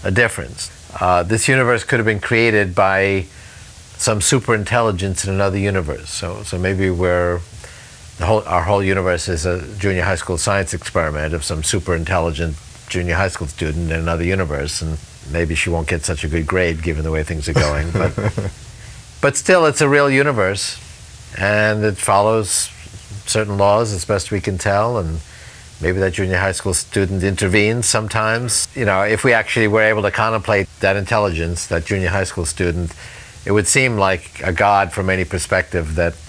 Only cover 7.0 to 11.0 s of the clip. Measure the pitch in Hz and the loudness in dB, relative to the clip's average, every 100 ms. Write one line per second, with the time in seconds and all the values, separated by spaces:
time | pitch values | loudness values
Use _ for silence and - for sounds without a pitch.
7 | 90 90 87 87 85 - - - - - | 2 2 2 -2 -6 -18 -18 -18 -20 -20
8 | - - 90 107 78 90 85 101 95 98 | -20 -4 2 2 2 0 2 2 2 2
9 | 92 87 - 85 85 90 - 104 98 92 | 2 0 0 -2 0 -2 -6 -4 -2 0
10 | 87 90 - 85 - 98 90 87 - - | 0 -2 -2 -2 0 0 -2 -6 -4 -2